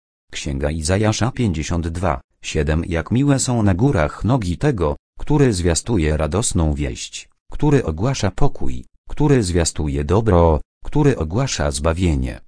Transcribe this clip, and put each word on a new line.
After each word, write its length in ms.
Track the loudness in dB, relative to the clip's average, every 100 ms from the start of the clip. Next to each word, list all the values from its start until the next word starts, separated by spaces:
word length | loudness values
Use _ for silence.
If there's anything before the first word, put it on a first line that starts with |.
| _ _ _
Księga 380 | -10 -8 -4 -4
Izajasza 600 | -2 -2 0 0 0 -2
pięćdziesiąt 580 | -2 -2 -2 -4 -4 -4
dwa, 320 | -4 -4 -4 -8 _
siedem. 420 | -6 -2 0 0 0
Jak 240 | -2 0
miłe 280 | 0 2 2
są 240 | 0 0
na 120 | 2
górach 500 | 2 2 2 -2 -2
nogi 340 | -2 0 -2 -2
tego, 380 | 0 0 -2 -4 _ -10
który 340 | 0 2 2
zwiastuje 640 | 2 0 0 0 0 0 0
radosną 580 | -2 -2 -2 0 0
wieść, 540 | 0 -4 -8 -12 -16 -20 _ _
który 320 | -2 2 2
ogłasza 460 | 0 -2 -4 -2 -4
pokój, 540 | 4 4 6 0 0 -8 _ -10
który 340 | -2 2 2
zwiastuje 640 | 2 0 0 -2 -4 -2
dobro, 560 | 0 0 4 4 4 2 -2 _
który 320 | -4 0 2 0
ogłasza 540 | -2 -4 -4 -2 -4
zbawienie 680 | -2 -2 0 0 0 -4 -8